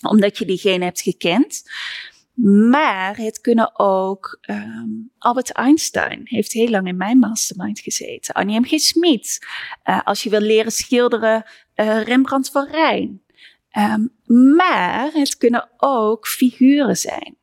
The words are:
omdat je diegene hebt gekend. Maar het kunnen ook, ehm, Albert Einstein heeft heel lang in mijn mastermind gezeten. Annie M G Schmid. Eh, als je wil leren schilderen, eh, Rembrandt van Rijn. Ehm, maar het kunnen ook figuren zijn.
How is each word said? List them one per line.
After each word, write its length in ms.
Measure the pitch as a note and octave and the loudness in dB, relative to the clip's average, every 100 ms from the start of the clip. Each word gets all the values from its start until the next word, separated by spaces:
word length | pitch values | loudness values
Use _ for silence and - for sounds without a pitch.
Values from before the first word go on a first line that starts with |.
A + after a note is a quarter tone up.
| - | 0
omdat 300 | G#3+ G3+ - | 2 2 -2
je 60 | |
diegene 400 | G3 F#3 G3+ F#3 | -4 -2 0 0
hebt 160 | F3+ - | -2 -4
gekend. 640 | - - F3 F#3+ E4+ - - - - - - _ _ - G#3 G3+ A3+ | -6 -4 0 0 0 -4 -14 -14 -14 -14 -18 _ _ 0 4 6 6
Maar 460 | C4+ D4+ F#3+ F#3+ G#3+ | 4 2 -2 -6 -6
het 240 | A3 - | -8 -4
kunnen 380 | - A3+ A3 - | 0 2 0 0
ook, 600 | G3+ F#3+ F#3+ G3 - - | 0 2 -2 -6 -10 -18
ehm, 480 | - G#3 G#3+ A3+ A3+ A3 A3+ _ | -10 -10 -10 -12 -10 -10 -12 _
Albert 340 | A#3 A#3+ B3 | -2 -2 -4
Einstein 680 | - B3 D#4 - - D2+ - | -2 2 2 2 -4 -6 -8
heeft 280 | - A3+ G#3+ | -6 -6 -4
heel 160 | A3+ A#3+ | -2 0
lang 180 | G#3 F#3 | 0 -2
in 80 | F3+ | -4
mijn 220 | F#3+ B3+ | 2 2
mastermind 640 | G#3+ A3 - F#3 G#3 G#3 | 2 -2 -6 -6 -10 -10
gezeten. 540 | - - - - - | -8 -10 -10 -14 -8
Annie 260 | - F#3+ G#3+ | -4 -2 0
M 40 | |
G 160 | B3+ D#4 | 0 0
Schmid. 640 | - E4 F4 B3 - - - - - - | 0 2 2 2 -2 -10 -10 -16 -14 -10
Eh, 180 | - F#3+ | -4 -2
als 180 | - G3+ | -2 -4
je 80 | G#3+ | -2
wil 100 | G#3+ | 0
leren 320 | G#3+ A3 A3+ | 2 2 0
schilderen, 720 | - - A#3+ A#3+ A#3 A3 A3 - - _ | -4 0 2 2 2 0 0 -4 -20 _
eh, 280 | - G#3+ A3 | -4 0 0
Rembrandt 480 | A3 B3+ C4 C4+ C4 | 0 0 2 0 -2
van 160 | C#4 C#4 | -4 -4
Rijn. 520 | D4+ D4+ G#3 F#3 G3 _ _ - _ _ | 0 0 0 -6 -10 _ _ -20 _ _
Ehm, 360 | G#3+ G#3 G#3+ A3+ - - A#3+ C4 D#4+ | -2 0 0 -4 -6 2 6 8 6
maar 540 | F#4 A#3 F3+ F3+ C#4 | 4 2 0 -2 -4
het 240 | D#4 C#4 - | -2 -2 0
kunnen 320 | A#3+ A#3+ - _ | 0 0 -4 _
ook 500 | C#4 B3+ G#3+ A3 - | 0 2 0 -2 -6
figuren 680 | - B3+ - B3+ C#4+ B3+ - | -2 -2 4 4 4 2 -2
zijn. 400 | - - - _ | -4 -8 -14 _